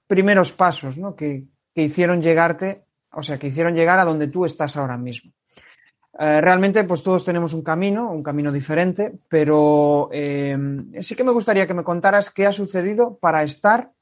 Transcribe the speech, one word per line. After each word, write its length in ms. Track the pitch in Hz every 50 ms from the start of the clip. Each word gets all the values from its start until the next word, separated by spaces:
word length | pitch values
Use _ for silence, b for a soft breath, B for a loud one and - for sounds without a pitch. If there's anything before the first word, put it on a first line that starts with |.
| _ -
primeros 420 | 202 185 190 202 208 190 175 -
pasos, 440 | - - 185 175 - - - 135 131 156
¿no? 160 | 190 202 185
que, 280 | - 151 147 139 135 135 - _ _ _ _ -
que 80 | 165
hicieron 380 | 156 147 151 180 175 175 180 175
llegarte, 600 | 156 165 165 165 170 170 165 151 190 190 196 - _ _ _ _ _ _
o 100 | - 156
sea, 160 | 147 156 147 135
que 100 | 143 143
hicieron 260 | 131 156 165 170 170
llegar 240 | 165 165 165 180 190
a 40 | 185
donde 220 | 170 160 156 151 143
tú 160 | - 180 180
estás 320 | 156 - - 151 143 143
ahora 200 | 151 139 127 123
mismo. 360 | 120 123 123 117 120 - _ _ _ _ _ b b b b b b b b b b _ _ - -
Eh, 200 | 151 151 151 156
realmente, 440 | 151 185 185 185 190 202 190 220 202
pues, 180 | 175 180 160
todos 220 | - 190 185 175 180
tenemos 280 | 185 175 170 170 160
un 100 | 160 160 143
camino, 480 | 170 160 170 190 202 202 220 240 226
un 100 | 170 156
camino 300 | 135 147 143 147 147 147
diferente, 600 | 139 143 131 - 156 165 180 185 185 190 208 208 - - _ -
pero, 800 | - 156 151 147 151 151 151 147 147 147 147 147 147 143 - -
eh, 440 | - 147 143 143 143 143 143 139 139 139 139 139 139 139 - - - -
sí 160 | 185 - 214
que 80 | - 254
me 80 | 254
gustaría 340 | 240 233 196 226 208 196 190
que 80 | - 185
me 80 | 175
contaras 480 | 165 180 175 175 175 196 196 202 202 -
qué 160 | - - 196
ha 60 | 202
sucedido 640 | 196 202 202 196 - 185 175 196 214 220 240 240 - -
para 240 | - 165 160 156
estar 480 | 151 143 143 - - 208 220 247 254 - _ _